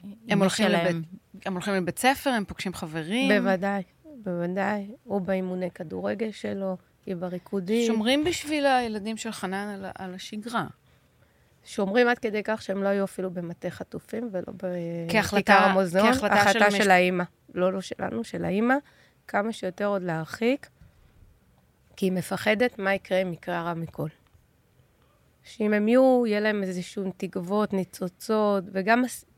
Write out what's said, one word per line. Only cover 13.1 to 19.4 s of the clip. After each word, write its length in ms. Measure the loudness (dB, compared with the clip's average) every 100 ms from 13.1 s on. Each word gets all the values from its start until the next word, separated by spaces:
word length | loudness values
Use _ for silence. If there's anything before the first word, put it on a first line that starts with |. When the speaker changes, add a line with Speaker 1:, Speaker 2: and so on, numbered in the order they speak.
| -4 -6
Speaker 3:
במטה 400 | -6 -8 -8 -8
חטופים 580 | -8 -10 -12 -10 -8 -6
ולא 120 | -6 -8 -8
בכיכר 680 | -6 -6 -6 -6 0 0
Speaker 2:
כהחלטה, 320 | 2 0 6 6
Speaker 3:
המוזיאון. 540 | 8 4 2 4 4
Speaker 2:
כהחלטה 240 | 4 4 4
של 120 | 6
Speaker 3:
החלטה 180 | 6 4
Speaker 2:
מש- 60 | 6
Speaker 3:
של 60 | 6
האימא. 340 | 6 6 2 -4 _ -10
לא, 180 | 0 0
לא 80 | 0
שלנו, 440 | -6 -6 -6 -6
של 200 | -6 -4
האימא. 300 | -2 0 2 0 -2 _ _ _ -4
כמה 240 | -2